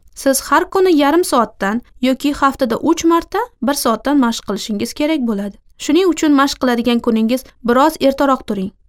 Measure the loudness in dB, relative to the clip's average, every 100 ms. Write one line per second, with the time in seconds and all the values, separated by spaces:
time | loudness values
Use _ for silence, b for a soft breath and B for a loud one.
0 | _ -4 -2 -2 0 0 0 2 2 4
1 | 4 2 2 0 0 -4 -4 -4 -8 -4
2 | -2 -2 -2 0 -2 0 -2 -2 -2 0
3 | 2 0 0 -6 -6 _ -4 -2 -2 -2
4 | 0 2 0 -2 -6 -8 -6 -6 -6 -4
5 | -2 -2 -2 -4 -8 -12 _ -10 0 2
6 | 2 2 2 2 2 0 -2 0 0 0
7 | 0 0 0 -2 b b 0 4 2 2
8 | 0 2 0 0 -4 -6 -8 -10